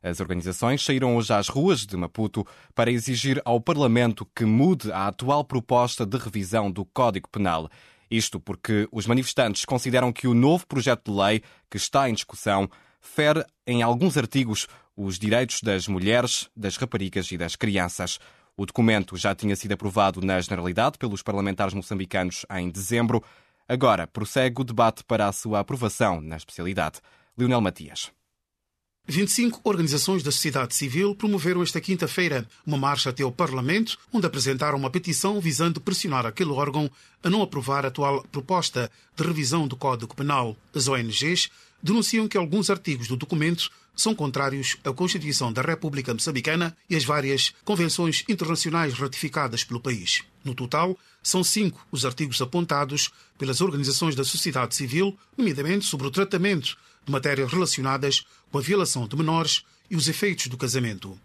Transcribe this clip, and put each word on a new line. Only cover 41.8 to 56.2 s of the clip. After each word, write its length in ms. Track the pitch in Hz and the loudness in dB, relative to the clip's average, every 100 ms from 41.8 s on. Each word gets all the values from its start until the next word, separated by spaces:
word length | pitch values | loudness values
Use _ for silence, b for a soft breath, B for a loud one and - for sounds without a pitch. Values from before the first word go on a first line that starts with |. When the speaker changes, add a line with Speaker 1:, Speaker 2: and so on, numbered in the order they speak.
Speaker 2:
denunciam 460 | 147 226 - 220 214 | 0 2 2 2 2
que 100 | 202 | 0
alguns 320 | 165 190 190 | 0 0 0
artigos 380 | 190 - 135 117 | 0 -2 -4 -4
do 80 | 127 | -4
documento 560 | 147 165 156 170 - b b - | -2 0 2 0 -4 b b -2
são 200 | 220 220 | 0 0
contrários 600 | 147 131 139 139 127 - 143 | -2 0 -2 -2 -4 -4 -6
à 80 | |
Constituição 580 | 131 180 180 147 131 123 | -2 -2 -2 -2 -2 -2
da 100 | 113 | -2
República 520 | 135 160 160 143 131 | -2 -2 -4 -4 -4
Moçambicana 600 | 117 - 135 156 160 170 - _ | -2 -2 -2 0 0 -2 -6 _
e 60 | 160 | -2
às 80 | |
várias 500 | 127 147 135 135 - b - | 2 0 2 0 0 b -2
convenções 580 | 196 170 - 170 151 - | 0 2 0 0 0 0
internacionais 640 | 202 160 165 170 165 156 | -2 0 0 0 0 0
ratificadas 720 | 120 135 131 151 156 135 113 - | -2 -4 -4 -4 -2 -2 -2 -4
pelo 140 | 120 | -4
país. 440 | 135 117 87 - - _ | -4 -4 -2 -2 -4 _
No 140 | 139 127 | -10 -8
total, 420 | 123 151 175 185 b b | -2 0 0 -2 b b
são 220 | - 190 | -2 0
cinco 420 | 175 214 196 - - | 2 2 0 -2 -10
os 140 | 135 127 | -4 -4
artigos 360 | 123 151 117 | -2 -4 -2
apontados 680 | 127 175 170 143 143 143 - b b _ | -2 -2 0 0 0 -2 -4 b b _
pelas 220 | 135 127 | -4 0
organizações 560 | 185 143 135 135 170 135 | 0 0 -2 0 0 0
da 80 | |
sociedade 500 | 131 - 180 131 117 | -2 -2 -2 -2 -2
civil, 440 | - 135 147 196 196 b - | -2 -2 0 0 -2 b -2
nomeadamente 460 | 226 139 143 202 | 0 0 -2 -2
sobre 240 | 196 147 135 | -2 -4 -4
o 40 | |
tratamento 680 | 139 | -2